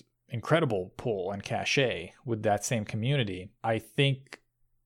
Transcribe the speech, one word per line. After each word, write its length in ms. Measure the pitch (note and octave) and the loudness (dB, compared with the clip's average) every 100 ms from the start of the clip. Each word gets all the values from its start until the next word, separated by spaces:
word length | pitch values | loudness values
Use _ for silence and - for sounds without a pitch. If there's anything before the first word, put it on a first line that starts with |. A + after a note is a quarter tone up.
| - _ _ | -20 _ _
incredible 640 | A#2 - D#3+ D3 G2+ F#2 - | -8 2 2 4 0 -4 -6
pull 320 | B2 G2+ F2+ | -2 -2 -2
and 120 | G2+ | -6
cachet 720 | - G#2+ F#2+ C#3+ B2 F2 E2+ - B2 | -4 -4 0 2 2 0 -8 -10 -6
with 160 | A2 | 0
that 240 | G#2 G2+ - | 2 2 2
same 180 | A#2+ | -2
community, 640 | G#2 A2 A#2+ C#3+ G2+ F2+ F#2 _ | -2 -2 0 0 0 -4 -12 _
I 140 | A#2 A2+ | 0 0
think 640 | - - C#3 C3+ - - _ _ _ _ | -2 2 2 2 -6 -20 _ _ _ _